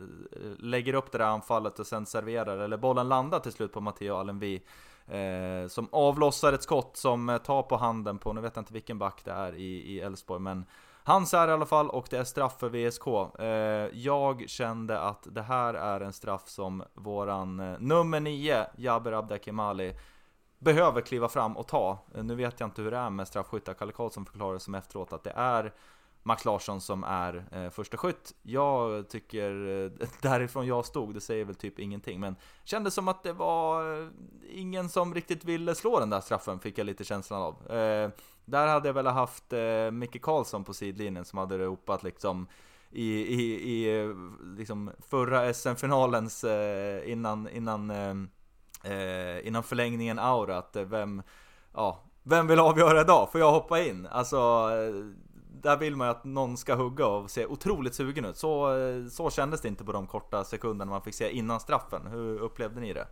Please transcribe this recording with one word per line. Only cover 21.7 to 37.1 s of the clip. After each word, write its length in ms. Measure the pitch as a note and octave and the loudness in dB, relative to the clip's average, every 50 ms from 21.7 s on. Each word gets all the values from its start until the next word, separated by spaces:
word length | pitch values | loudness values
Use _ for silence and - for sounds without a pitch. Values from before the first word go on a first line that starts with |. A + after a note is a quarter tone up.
| - C#3 G2+ F#2 F#2+ G2 - - - | 0 2 2 2 0 -2 -6 -14 -10
Eh, 80 | G#2 A2 | -8 -6
nu 120 | A2+ A#2+ | -6 -4
vet 240 | B2 B2 A#2+ A#2+ - | -2 -2 -4 -4 -4
jag 80 | A#2 G#2+ | -6 -6
inte 140 | - - | -6 -6
hur 100 | G#2+ A2 | -6 -4
det 60 | A#2 B2 | -4 -2
är 120 | B2+ A2+ | -4 -4
med 180 | G2 G2 F#2+ - | -4 -6 -6 -4
straffskyttar. 460 | - G#2 F#2+ - - G#2 - - F#2 | -4 -6 -6 -4 -6 -8 -6 -6 -8
Kalle 180 | - G#2 G#2 | -8 -8 -10
Karlsson 340 | G#2 - A#2+ A2 - G#2 G2 | -6 -6 -6 -6 -6 -10 -14
förklarar 320 | - - G#2 G#2 G2 F#2+ F#2 | -12 -10 -6 -6 -4 -4 -6
som 180 | - G2 G2 | -8 -8 -8
efteråt 380 | F#2+ - - - G2+ F2+ - E2+ | -10 -10 -10 -10 -10 -10 -8 -10
att 100 | D#2+ - | -10 -10
det 100 | G2+ - | -8 -4
är 380 | A#2 B2 B2+ A#2+ A2+ G#2+ G#2+ - - - - - - _ _ _ - - | 0 0 2 2 2 0 -2 -8 -14 -20 -20 -20 -20 _ _ _ -14 0
Max 220 | A2+ A2+ - - | 0 0 2 2
Larsson 360 | A#2+ G#2 F#2+ - - G2+ F#2+ | 0 0 0 0 -4 -8 -8
som 220 | - - G2+ F#2+ - | -6 -6 -6 -6 -4
är, 420 | - F#2+ F#2 F2 F2+ F2 F2 F#2+ - | -4 -2 -2 -2 -4 -6 -8 -12 -12
eh, 180 | F2 F#2 F2+ F2 | -10 -10 -10 -10
första 280 | - - G2+ - - - | -8 -10 -10 -10 -8 -4
skytt. 360 | - F3+ - - - - - _ | -2 -2 -2 -4 -10 -20 -20 _
Jag 680 | - - A#2 C3+ C#3+ C#3+ C#3 B2+ A#2 A2+ G#2+ G#2 G2+ - | -14 -6 0 2 2 4 4 2 2 0 -2 -4 -6 -8
tycker, 420 | - A2 - - - G#2+ G2+ G2+ G2 G2 G2+ G2 F#2+ G2 F#2+ F#2+ - - | -12 -12 -12 -8 -6 -4 -4 -4 -4 -4 -4 -4 -4 -2 -4 -6 -6 -8
eh, 60 | - - - | -8 -10 -8
<laughs> 80 | - | -2
därifrån 460 | - C3+ C3+ B2 B2 A#2+ - C#3 B2 B2+ | 0 2 2 2 0 -2 -4 -4 -2 0
jag 180 | B2 A#2+ A#2+ | 0 -2 -2
stod, 280 | - - D3+ A2+ G#2 G2 | -2 -4 -6 -6 -4 -6
det 80 | G#2 | -10
säger 240 | - - A2+ A2 G#2+ | -6 -4 -4 -2 -2
väl 100 | G2+ F#2+ | -4 -6
typ 240 | - - G2+ - - | -8 -8 -10 -8 -8
ingenting, 400 | G2+ G2+ G2+ G2+ - - F#2 F#2 | -10 -8 -8 -10 -10 -10 -10 -6
men 160 | G2+ G2 F#2 - - - - - - | -6 -6 -8 -8 -14 -20 -20 -20 -10
kändes 300 | - G3+ A3 G#3 G3 - | -6 -4 -2 -2 -2 -2
som 140 | - F#3 F#3 | 0 0 0
att 160 | F#3 - - | -2 -2 -4
det 100 | F3+ E3+ | -6 -4
var, 680 | F3+ E3+ E3 E3 E3 D#3+ D#3+ D#3+ D#3+ D#3+ D#3+ D#3 D3+ | -2 0 2 2 2 2 2 2 0 0 -4 -6 -6
eh, 60 | D#3+ D#3+ - - - - - - - - | -8 -10 -14 -18 -20 -20 -20 -20 -20 -16
ingen 400 | - F#3+ F#3 F#3 F#3 F#3 F3+ E3+ | -12 -10 -8 -6 -4 -4 -4 0
som 240 | - F#3+ F3 F3 E3+ | 2 2 2 2 0
riktigt 320 | F3 - - F3 D#3+ - | -6 -2 -4 -4 -4 -2
ville 300 | E3+ E3+ E3 E3+ E3+ E3 | -4 -2 -2 0 -2 -2
slå 240 | - - A3+ A#3+ E3 | 0 2 4 4 4
den 100 | A#2 G#2+ | 4 4
där 120 | G#2 G2 | 0 -2
straffen, 380 | - - A2+ G2 - - F#2+ F#2 | 0 0 -4 -2 -2 -4 -6 -6
fick 180 | - G#2+ G2 - | -6 -8 -4 -4
jag 80 | G#2 | -4
lite 180 | G#2 G2 - G2+ | -4 -4 -6 -6
känslan 380 | - | -6